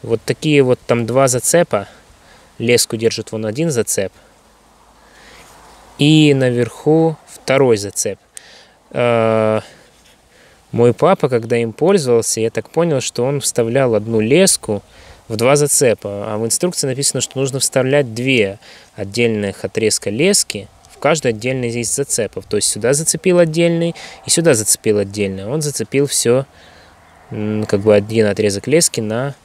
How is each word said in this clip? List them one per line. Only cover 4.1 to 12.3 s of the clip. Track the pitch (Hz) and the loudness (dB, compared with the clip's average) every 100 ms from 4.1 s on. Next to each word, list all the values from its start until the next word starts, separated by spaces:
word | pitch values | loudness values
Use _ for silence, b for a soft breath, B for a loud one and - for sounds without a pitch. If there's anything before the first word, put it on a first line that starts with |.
| _ _ _ _ _ _ _ _ _ B B B B B B - - - - | _ _ _ _ _ _ _ _ _ B B B B B B -20 -20 -20 0
И | 143 156 151 | 4 6 6
наверху | 135 127 120 117 - - 160 165 156 - | 4 2 0 -2 -2 2 2 2 -2 -16
второй | - - 135 131 110 | -14 -2 2 4 2
зацеп. | 101 - 107 95 _ B B B B B _ | -2 -6 -6 -8 _ B B B B B _
Э, | - 120 117 113 110 110 110 B B B B B B _ b b b _ | -2 0 2 2 2 2 0 B B B B B B _ b b b _
мой | 113 120 | 2 2
папа, | 113 160 190 143 | 4 2 2 0
когда | 123 113 120 | -2 -2 -2
им | 117 | -2
пользовался, | 110 165 196 127 117 110 | 0 2 2 2 0 0